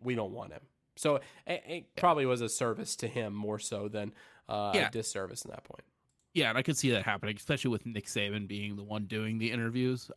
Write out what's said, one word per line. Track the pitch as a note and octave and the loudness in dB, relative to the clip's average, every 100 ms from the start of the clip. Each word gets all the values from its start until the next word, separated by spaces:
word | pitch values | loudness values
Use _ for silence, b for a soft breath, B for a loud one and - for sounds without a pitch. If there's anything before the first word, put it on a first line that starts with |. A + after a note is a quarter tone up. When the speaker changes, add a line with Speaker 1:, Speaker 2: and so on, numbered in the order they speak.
Speaker 1:
'We | B2 A#2+ | -2 0
don't | G2+ | -2
want | G#2+ G#2+ | -4 -10
him.'" | D2 - _ _ - | -14 -18 _ _ -2
So | D3+ C#3+ | 2 2
it, | B B - | B B -4
it | F3 - | -4 -4
Speaker 2:
Yeah. | E3+ - - | -8 -8 4
Speaker 1:
probably | F3 D#3 C3 | 6 6 6
was | B2 | 4
a | A#2 | 2
service | - A#2+ A2 - - | 0 0 0 -4 -4
to | A#2 | -4
him | A#2+ A2 | -2 -2
more | G#2 G#2 G#2 | -2 -2 -2
so | - G#2 G#2 | -4 -4 -4
than, | G#2+ G#2 - B B - | -4 -4 -6 B B -6
uh, | G#2 G#2 G#2 | -2 2 2
Speaker 2:
Yeah. | B2+ | 2
Speaker 1:
a | |
disservice | A#2 A2 G2+ F#2+ - | 0 -4 -4 -6 -8
in | - | -10
that | - | -12
point. | - - - _ _ _ _ | -14 -18 -20 _ _ _ _
Speaker 2:
Yeah, | E3+ B2+ | 0 2
and | A#2 | 4
I | |
could | C3 C#3 | 2 4
see | C3+ | 4
that | A2+ | 4
happening, | G#2 G2+ G#2+ G#2 | 4 0 0 -4
especially | - D3 B2 | -2 0 2
with | A2 B2 | 0 -2
Nick | A2 - | -8 -4
Saban | A2+ G2+ G#2 G2 | -2 0 0 -4
being | G2+ G#2 G2+ | -4 -4 -6
the | |
one | G2+ G#2+ G2+ | -6 -6 -4
doing | A2 A2 A2 | -2 -2 0
the | A2+ | 0
interviews. | A#2+ A#2 A#2+ B2+ B2+ - | 0 0 2 2 0 -4